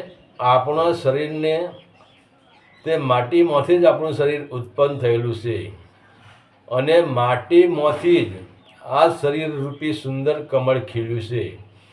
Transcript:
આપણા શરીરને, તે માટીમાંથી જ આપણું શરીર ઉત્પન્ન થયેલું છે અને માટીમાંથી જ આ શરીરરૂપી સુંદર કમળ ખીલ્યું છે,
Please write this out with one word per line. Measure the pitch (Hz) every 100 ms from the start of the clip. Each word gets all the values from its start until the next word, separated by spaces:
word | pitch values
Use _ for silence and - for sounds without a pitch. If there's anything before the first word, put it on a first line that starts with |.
| - - _ -
આપણા | 123 127 131 156 170
શરીરને, | - 135 139 151 156 156 160 175 - _ _ _ _ _ _ _ _ _ _
તે | 156 160
માટીમાંથી | 131 123 120 170 170 143 165 175
જ |
આપણું | 165 - 156
શરીર | 139 143 147 147
ઉત્પન્ન | 123 - - 143 135
થયેલું | 120 117 120
છે | 104 117 98 82 - - _ _ _ - _ _ _ -
અને | 127 143 170
માટીમાંથી | 156 123 123 127 - 175 175 151 147 - 175 160
જ | 101 95 - _ _ _
આ | 127 139 160
શરીરરૂપી | - 143 156 156 143 139 - 156
સુંદર | - 135 135 143 151 151
કમળ | 131 127 131
ખીલ્યું | - 117 113 117
છે, | 104 120 92 - - _ _